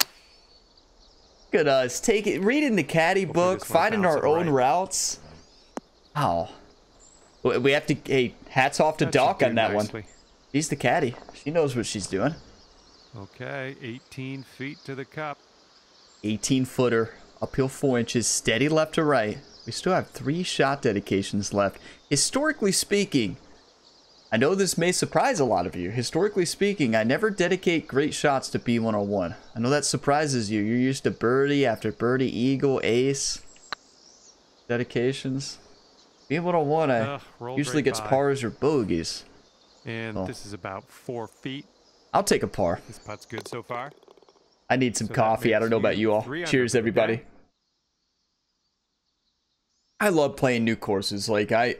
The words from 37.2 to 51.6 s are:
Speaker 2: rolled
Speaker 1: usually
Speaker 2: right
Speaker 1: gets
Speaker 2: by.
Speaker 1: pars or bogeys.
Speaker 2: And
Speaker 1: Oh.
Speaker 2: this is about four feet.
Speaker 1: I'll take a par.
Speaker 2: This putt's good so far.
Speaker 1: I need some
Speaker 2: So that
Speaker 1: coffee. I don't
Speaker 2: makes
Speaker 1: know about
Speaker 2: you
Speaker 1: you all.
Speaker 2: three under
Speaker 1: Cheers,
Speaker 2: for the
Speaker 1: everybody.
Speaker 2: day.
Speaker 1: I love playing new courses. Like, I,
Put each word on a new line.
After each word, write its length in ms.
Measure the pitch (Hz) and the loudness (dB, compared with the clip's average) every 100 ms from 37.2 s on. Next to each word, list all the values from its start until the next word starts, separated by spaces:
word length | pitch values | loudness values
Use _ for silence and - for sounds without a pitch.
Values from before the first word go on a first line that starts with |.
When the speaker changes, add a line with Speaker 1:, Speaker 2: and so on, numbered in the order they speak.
| - - | -12 -14
Speaker 2:
rolled 160 | 120 135 | -6 -4
Speaker 1:
usually 180 | 143 151 | -2 0
Speaker 2:
right 60 | 135 | 0
Speaker 1:
gets 140 | 113 | 0
Speaker 2:
by. 80 | 107 | 0
Speaker 1:
pars 360 | 131 143 135 | 2 2 0
or 60 | 117 | -2
bogeys. 760 | - 135 151 98 85 82 - - - _ _ _ _ - | -2 0 2 2 0 -2 -8 -14 -20 _ _ _ _ -12
Speaker 2:
And 320 | 113 113 104 | -10 -8 -6
Speaker 1:
Oh. 80 | 95 | -8
Speaker 2:
this 180 | 120 | -10
is 80 | 104 | -14
about 320 | 101 101 98 - | -12 -10 -12 -14
four 380 | - - 120 107 | -16 -10 -10 -10
feet. 360 | _ 139 135 - _ _ _ _ | _ -12 -12 -16 _ _ _ _
Speaker 1:
I'll 120 | - | -2
take 180 | 202 - | 2 2
a 60 | 104 | 0
par. 320 | - 90 85 - | -2 -2 -2 -8
Speaker 2:
This 120 | 113 | -20
putt's 280 | - 104 - | -16 -16 -14
good 200 | 110 104 | -12 -10
so 160 | 123 | -12
far. 300 | - 120 135 - - - _ _ _ _ - | -10 -10 -12 -16 -20 -20 _ _ _ _ -2
Speaker 1:
I 60 | 127 | 0
need 200 | 127 - | 2 0
some 100 | 110 | -4
Speaker 2:
So 60 | |
that 40 | - | 0
Speaker 1:
coffee. 340 | 110 110 120 | 2 2 2
I 40 | 107 | 2
don't 80 | 113 | 2
Speaker 2:
makes 20 | |
Speaker 1:
know 40 | 113 | 2
about 200 | 104 92 | 2 2
Speaker 2:
you 100 | 110 | 2
Speaker 1:
you 60 | |
all. 80 | 104 | 2
Speaker 2:
three 180 | 107 151 | 0 -6
under 100 | 165 | 0
Speaker 1:
Cheers, 200 | 143 120 | 2 2
Speaker 2:
for 20 | |
the 40 | 120 | 2
Speaker 1:
everybody. 380 | 113 120 110 113 | 2 2 2 0
Speaker 2:
day. 60 | - - _ _ _ _ _ _ _ _ _ _ _ _ _ _ _ _ _ _ _ _ _ _ _ _ _ - | -6 -20 _ _ _ _ _ _ _ _ _ _ _ _ _ _ _ _ _ _ _ _ _ _ _ _ _ -2
Speaker 1:
I 80 | 160 | 2
love 280 | 156 139 - | 2 2 2
playing 280 | 135 120 | 0 2
new 120 | 113 113 | 0 0
courses. 520 | - 98 101 104 101 | -2 -2 -2 -4 -2
Like, 240 | 104 104 | 0 2
I, 240 | 113 | 2